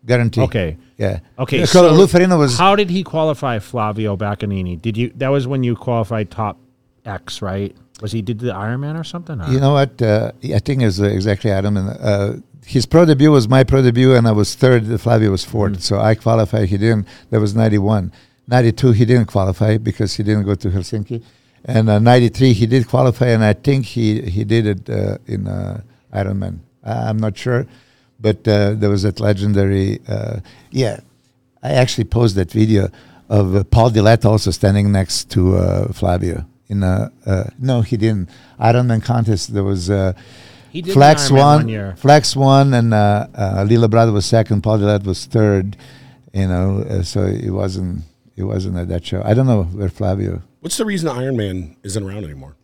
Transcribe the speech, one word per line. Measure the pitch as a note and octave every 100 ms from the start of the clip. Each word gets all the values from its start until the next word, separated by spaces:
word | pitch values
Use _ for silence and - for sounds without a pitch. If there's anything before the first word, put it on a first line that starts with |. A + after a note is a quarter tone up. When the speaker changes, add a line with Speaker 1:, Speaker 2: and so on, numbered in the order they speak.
Speaker 1:
Guarantee. | C3 B2 A#2 A2
Speaker 2:
Okay. | - A2+ F2 D#2+ _ _
Speaker 1:
Yeah. | G2+ F#2+ - -
Speaker 2:
Okay, | C3 C#3
Speaker 1:
Yeah, |
Speaker 2:
so | E3+ F#3 F3
Speaker 1:
Lou | D#3 G3
Ferrigno | F3 F#3 F3+
was | C#3+ A#2+
Speaker 2:
how | F#3 G3+
did | G3+
he | F3+
qualify | F3+ D#3+ D#3+ D3 C#3 A#2
Flavio | - B2 G#2+ G#2+ G#2+ G2
Baccanini? | G#2 G#2 G#2+ G2 F2+ E2+
Did | A2+ G#2+
you, | A#2+ -
that | C3
was | C#3+ B2
when | C3+
you | B2
qualified | A#2 - A#2 A2 A2+ G#2
top | - G#2+ - _ _ _ _
X, | - F#2+ - -
right? | G2 G2 G2+ - _ -
Was | G#2+
he | A2+
did | G2+ A2
the | A#2+
Ironman | F#2 G#2 B2 C#3+ D#3+
or |
something, | D#3 F3 F3 D3
or? | F2
Speaker 1:
You | C3
know | C#3
what? | C#3+ C3+ -
Uh, | A2+ G#2 A2+ - B2+
I | A2
think | - C3+
it | A#2
was, | F#2
uh, | G2+
exactly | G2+ G2+ G2 A2+
Ironman. | G2 G2+ G#2 F#2+ -
Uh, | - G2+ G2+ A#2+ - -
his | - C3+ A2+
pro | D#3+
debut | E3+ C#3+ D3+
was | D3 A2
my | C3
pro | B2 C3+
debut, | B2+ A#2 C3
and | B2+ A#2
I |
was | G#2+ G#2
third. | - B2+ B2 G#2+ A2+
Flavio | A#2 A#2 A2
was | F#2+
fourth. | - A2+ G2+
Speaker 2:
Mm. | G2
Speaker 1:
So | - G2+
I | A2
qualified. | A2 - A2+ G#2+ A2 F#2+
He | G2
didn't. | A2 A2 G2 - _
That | A#2
was | G#2+
ninety-one. | G2+ A2 G#2 G2 G#2+ F2+ - _ _ -
Ninety-two, | B2 A#2 G#2+ C3
he | A2
didn't | A#2 B2 G#2+
qualify | G2+ F#2+ F#2 G#2+ A2
because | A2+ - G#2
he | -
didn't | G#2 G#2+
go | G2+ G2
to | G#2
Helsinki. | F#2 F2+ A2 G2+ A#2 - _ _ _
And, | - A#2 A2
uh, | G#2
ninety-three, | A2+ B2 A#2 - C3+
he | G#2+ A2+
did | B2+ A#2
qualify, | B2+ C3 A#2 B2
and | A2+
I | G#2+
think | G#2 - C3+ A#2
he, | - A2 G#2+
he | - F#2
did | G#2+ A2+ G#2+
it, | G2 -
uh, | A2 G2 G2 -
in, | G2 -
uh, | G1+ G1+ G2+ G2 _ _
Ironman. | G2+ G2 G2 F#2+ F2 - _
I, | A2 A2+ A2+
I'm | A2
not | A2 G2
sure. | - B2 C3 _ _ _ _ _
But, | A2 G#2 -
uh, | G#2 G2+
there | G#2+ G2+
was | G2+
that | G2+ F#2
legendary, | G#2+ G2 G2+ G2+ G2 G2 G2 G2+ -
uh, | G#2 G#2+ A2 - _ _
yeah. | - A#2+ - _ _ _ _ _ _
I | B2+
actually | C#3 B2+ -
posted | G#2+ A#2 A#2+ G2 F2+
that |
video | G#2+ A2 G#2+ F#2+ - - _ _
of, | G#2 G2 G2
uh, |
Paul | F#2+ A#2 A#2
Dillett | A2+ G#2 A2+
also | G#2+ A2 -
standing | F#2 G2 G2+ G2+
next | G2+ F#2 - -
to, | - F#2 F#2
uh, | F2+ F#2 G2
Flavio. | - F#2 F2+ F#2+ E2 E2 _ _
In | G2+
a, | F#2 F#2 G#2+ _ -
uh, | F#2+ - -
no, | C3 B2
he | G#2+ A#2
didn't. | A2+ G#2+ F2+ - _ _
Ironman | A2+ A#2 B2+ A2+
contest. | - A#2+ A2+ G#2 -
There | G#2
was, | G2 G2 F2
uh, | G2+ F#2+ F#2 - - - - _
Speaker 2:
He | D#3+
did | F3
the |
Speaker 1:
Flex | G3 C#3+ D3+ C#3+
Speaker 2:
Ironman | C3+
Speaker 1:
won, | C#3+ D3+
Speaker 2:
one | A#2
year. | A2 G2 F2+
Speaker 1:
Flex | C3+ D3 - C3+
won, | C3+ C3+ C#3
and, | B2+ A#2
uh, | G#2+ G#2 G#2 - -
uh, | G2+ F#2+ G#2
Lee | A#2
Labrada | A2+ A2+ A2+
was | G#2
second. | F2+ A2+ A2 G#2
Paul | G2 A2
Dillett | G2+ G#2
was | G2 F#2 -
third. | A2+ G#2+ G2 F#2+ G2+ - - - _ _
You | - F#2+
know, | F2+ F#2 G2 -
uh, | G2
so | F2 G2 F#2+
it | G2+ G#2+
wasn't, | F#2+ G2 F#2+ F#2 F2 D#2 _ _ -
it |
wasn't | G2 G2+ F#2+ F2+
at | F2+
that | F2
show. | - F#2
I | F#2
don't | A2 C3
know | A2
where | E2+ F#2 G2
Flavio. | - G2 G2 G2 F2+ - _
Speaker 3:
What's | D#3+ -
the | A3
reason | G3 D#3+
Iron | B2 C3 B2+
Man | G2+ F#2 D#2 -
isn't | G2+ G2
around | F#2+ G2+
anymore? | E2+ C#2+ C2+ D2+